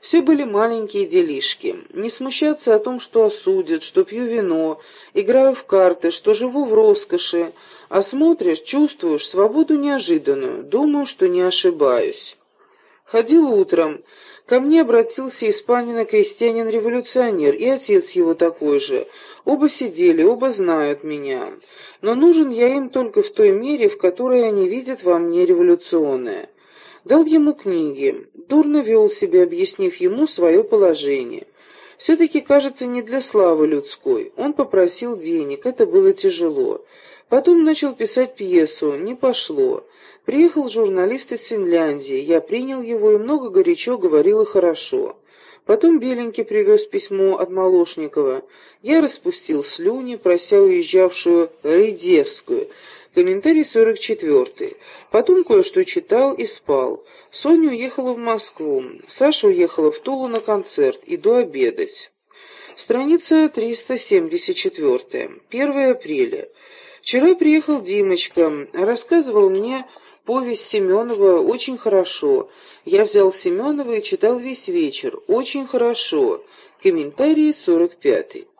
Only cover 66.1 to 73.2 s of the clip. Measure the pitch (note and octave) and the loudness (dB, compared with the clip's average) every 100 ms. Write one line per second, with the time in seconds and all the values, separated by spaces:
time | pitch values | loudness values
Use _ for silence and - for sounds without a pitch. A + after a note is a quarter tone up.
66.1 | D3 A#2+ - - _ - - - - - | -4 -2 -4 -12 _ -20 -20 -20 -16 -4
67.1 | B3 D#4 F4+ D4+ D#4 D4+ D4 F#3 G3+ G3 | 2 2 4 2 2 0 -4 -2 -2 0
68.1 | F3 - - E3 D3+ C#3+ - G3 A#3 - | -2 -4 0 0 0 -10 -4 -2 -2 0
69.1 | E4+ C#4 G#3+ G3 F#3+ A3 C4 B3+ - _ | 0 2 4 4 2 -4 -8 -12 -20 _
70.1 | _ - B3 B3 A3+ - G#3+ F#3+ G3 A#3+ | _ -6 -4 -4 -8 -4 -2 0 0 0
71.1 | A3 G3 F3 - A#3+ - B3+ A3 G3 F3+ | 2 4 4 2 -2 -6 -6 0 0 0
72.1 | - D3 C3 - _ - - - F#3+ G#3 | -4 0 0 -2 _ -20 -20 -2 0 2
73.1 | G#3 | 4